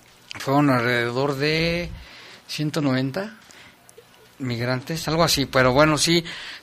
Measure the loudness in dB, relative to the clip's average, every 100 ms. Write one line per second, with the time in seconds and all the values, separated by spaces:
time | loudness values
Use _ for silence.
0 | -20 -20 -18 -10 0 2 4 4 2 0
1 | 0 -2 -2 -2 -2 0 0 -2 -6 -12
2 | -18 -20 -20 -20 -14 -6 -4 -2 0 0
3 | -2 -4 -8 -12 -20 -20 -20 -20 _ -20
4 | -20 -20 -20 -10 -8 -4 -4 -4 -6 -8
5 | -4 0 2 2 0 4 4 6 4 4
6 | 2 0 0 -12 -14 -12